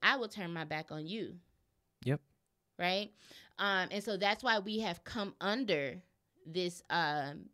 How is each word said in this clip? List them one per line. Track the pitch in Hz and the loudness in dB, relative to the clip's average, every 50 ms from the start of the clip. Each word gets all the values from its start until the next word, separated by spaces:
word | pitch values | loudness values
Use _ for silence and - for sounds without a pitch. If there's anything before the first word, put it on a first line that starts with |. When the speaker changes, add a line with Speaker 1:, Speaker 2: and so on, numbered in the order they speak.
| - | 4
Speaker 1:
I | 202 262 | 4 4
will | 269 233 214 | 4 0 -4
turn | - 208 185 170 170 | -4 -6 -6 -4 -4
my | 165 160 | -4 -4
back | 156 156 156 160 - 151 | -4 -4 -4 -4 -6 -8
on | 156 156 | -8 -6
you." | 160 151 226 175 107 - 175 - _ _ _ _ _ _ _ _ _ _ - - | -6 -4 -4 -6 -6 -8 -12 -18 _ _ _ _ _ _ _ _ _ _ -4 0
Speaker 2:
Yep. | 120 143 147 _ _ _ _ _ _ _ _ _ _ _ - | 0 0 0 _ _ _ _ _ _ _ _ _ _ _ -2
Speaker 1:
Right? | 175 180 185 196 208 202 - _ - - - - - - - - | 0 2 2 2 0 -4 -10 _ -20 -20 -20 -20 -20 -16 -6 -2
Um, | 196 202 196 185 180 - | 0 2 2 2 2 0
and | - 208 202 | -2 -4 -2
so | 233 208 | -2 0
that's | 180 202 202 214 - 262 | 2 4 2 2 2 4
why | 247 226 214 | 4 4 4
we | 190 214 214 220 | 2 0 -2 0
have | 220 196 175 - - | 0 -2 -4 -4 -8
come | - - 240 202 196 - - | -8 -4 -4 -4 -4 -4 -2
under | - 196 214 254 269 208 175 147 139 131 160 185 - _ _ _ _ _ _ _ - | 0 0 0 2 2 2 2 2 2 -2 -4 -8 -12 _ _ _ _ _ _ _ -14
this, | 156 160 185 180 175 175 - - - | -6 -4 -2 -2 -2 -4 -6 -6 0
um, | 151 170 165 151 147 151 139 143 147 - - - | 2 2 2 2 2 0 -2 -2 -6 -10 -14 -16